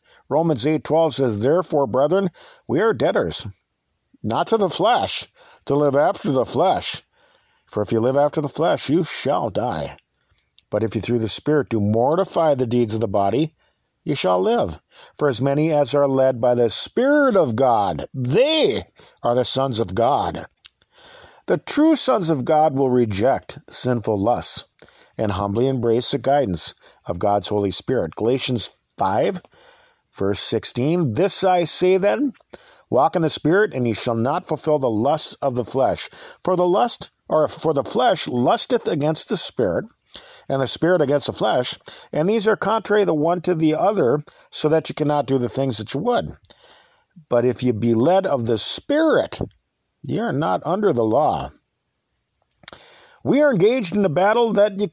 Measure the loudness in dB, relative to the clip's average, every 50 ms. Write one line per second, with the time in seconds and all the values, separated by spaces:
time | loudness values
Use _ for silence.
0 | _ _ _ _ _ -4 -2 0 2 2 0 0 0 0 0 0 0 0 2 2
1 | 2 2 0 0 0 0 0 0 0 0 2 0 0 0 0 0 0 0 2 0
2 | 2 2 2 0 0 -2 -4 -10 -18 -20 -20 _ _ -4 -2 0 0 0 0 0
3 | 0 0 0 0 -2 -2 -4 -6 -8 -10 -14 _ _ _ _ _ _ _ _ _
4 | _ _ _ _ -6 -2 -2 -2 0 0 0 0 0 0 0 0 2 2 2 2
5 | 0 -2 -4 -6 -8 -10 _ _ -20 -20 -20 _ _ -2 0 2 2 2 4 4
6 | 2 2 0 -2 -2 -2 0 0 0 0 0 2 2 2 2 0 -2 -6 -8 -8
7 | -12 _ _ _ _ _ _ _ _ _ _ _ _ _ -4 -4 -2 0 0 0
8 | 2 2 2 2 2 0 0 -4 -6 -4 -4 -2 0 0 0 -2 0 0 0 0
9 | 0 -2 -6 -4 -2 -2 -2 -2 -2 -4 -4 -4 -4 -4 -4 -6 -8 -8 -12 -16
10 | _ _ _ _ _ _ _ _ _ _ _ _ _ _ -2 -2 -2 -2 -2 -4
11 | -2 -2 -2 -2 -2 -2 -4 -4 -2 0 0 0 0 0 -2 0 0 2 2 2
12 | 2 2 2 0 -2 -2 0 0 2 2 2 2 2 2 2 0 0 0 0 -2
13 | -2 -2 0 0 0 2 2 0 -2 -2 -6 _ _ _ _ _ _ _ _ _
14 | -6 -4 -4 -2 0 0 0 2 2 0 0 0 0 -2 -6 -10 _ _ _ -20
15 | -20 -20 _ -2 0 0 0 0 0 0 0 0 0 2 2 2 0 2 2 2
16 | 2 2 2 2 2 2 2 2 0 2 2 2 2 2 0 -4 -8 -4 -2 0
17 | 2 4 4 4 4 4 4 2 2 2 2 2 2 2 4 2 2 0 -2 -4
18 | -8 -8 -8 -6 -4 0 2 2 2 2 2 2 2 2 0 -2 -6 -10 _ -20
19 | -20 -20 _ _ -2 0 2 2 0 0 0 -2 -2 0 0 -2 -2 -2 0 0
20 | 2 2 2 2 0 -2 -6 -8 -12 -14 _ _ -20 -20 _ _ _ _ _ -20
21 | -20 -20 -20 -20 -20 -20 -20 -10 _ -2 -2 -2 -2 -2 0 2 4 4 4 2
22 | 2 0 0 0 0 0 -2 0 0 2 2 4 4 2 2 2 2 2 2 2
23 | 2 2 0 0 0 0 0 0 -4 -10 -14 -16 -12 -10 -6 -4 -2 -2 -2 -2
24 | -2 -2 -2 0 0 0 0 -2 -4 -6 -8 -8 -10 -12 _ -20 -20 -20 _ -20
25 | -20 _ _ -4 -4 -2 -2 -2 -2 -2 0 0 0 0 0 0 0 0 0 0
26 | 0 -2 -4 -2 0 0 2 2 2 0 -2 -2 -4 -6 -8 _ _ -20 _ _
27 | _ -10 -6 -2 0 0 0 0 0 0 -2 0 0 0 -2 -4 -4 -4 -2 -2
28 | -2 -4 -4 -2 0 0 0 0 -2 -2 -4 -4 -4 -8 -10 _ _ _ _ -4
29 | -2 0 0 0 0 -2 -2 -6 -12 _ _ _ -20 -20 _ _ _ _ _ _
30 | _ _ -8 -4 -2 -2 -2 -2 -2 -2 -2 -2 -2 -4 -4 -2 0 0 0 0
31 | 0 -2 0 0 0 0 0 0 0 2 2 2 0 -2 -2 0 2 2 2 2
32 | 2 0 0 0 -2 -4 -4 _ _ _ -20 -20 -20 -20 -20 -20 _ _ 2 2
33 | 2 2 2 0 0 0 0 0 0 2 4 4 2 0 0 -2 -2 -2 -2 -2
34 | -2 -2 -2 0 0 0 -2 -4 -4 -6 -6 -4 0 0 0 2 2 0 0 0
35 | 0 0 0 0 -2 -6 -6 -4 -4 -2 -2 -4 -4 -4 -2 0 0 0 0 -2
36 | -6 -10 -14 -18 -20 -20 -20 -6 -4 -2 0 2 2 2 2 2 0 0 -2 -6
37 | -10 -14 _ _ _ -2 0 0 0 0 -2 -4 -2 -2 0 -2 -2 -2 -2 0
38 | 2 2 0 0 -2 -4 -2 0 2 2 0 0 0 -2 -2 -2 -2 -2 -2 0
39 | 0 -2 -2 -2 -4 -4 -4 -4 -4 -4 -2 -2 0 0 0 -2 -6 -8 _ _
40 | _ _ -20 -20 -20 -20 -20 -16 -8 -4 -2 -2 -2 -2 -2 0 0 2 2 2
41 | 2 2 0 0 -2 -4 -4 -2 -2 0 0 0 0 -2 -6 -10 _ -18 -20 -20
42 | -14 -6 -4 -2 0 0 0 0 0 0 0 0 0 -2 -2 -2 0 0 2 2
43 | 2 2 0 0 0 0 0 0 -2 -2 0 2 2 2 2 2 2 2 2 2
44 | 2 2 2 0 -2 -8 -18 -20 -18 _ -6 -2 0 2 2 2 0 -2 -4 -2
45 | -2 0 0 0 0 0 0 0 0 -2 -2 -2 -2 -2 -2 -4 -6 -6 -6 -4
46 | -2 0 0 -2 -2 -4 -10 -16 -20 -20 -20 _ -20 -20 -20 -20 _ _ _ _
47 | _ _ _ -20 -6 -2 0 2 2 2 0 0 0 -2 0 0 0 2 2 2
48 | 4 4 2 2 2 0 0 0 0 0 -2 -2 -2 -4 -4 -6 -4 -2 0 2
49 | 2 2 2 2 0 -2 -4 -8 -8 -10 -12 _ _ _ _ _ _ _ _ _
50 | -8 -6 -4 -4 -4 -2 -2 -2 0 0 -2 -2 -2 -2 -2 0 0 2 2 2
51 | 2 2 2 2 2 2 0 -2 -4 -10 -14 _ _ _ _ _ _ _ _ _
52 | _ _ _ _ _ _ _ _ _ _ _ _ _ -20 -20 -20 -20 -20 -20 -20
53 | -20 -20 -20 _ -2 0 2 4 4 4 4 4 4 4 4 2 -2 -2 0 0
54 | 0 0 2 2 2 4 4 2 2 2 4 2 2 2 2 -2 -4 -6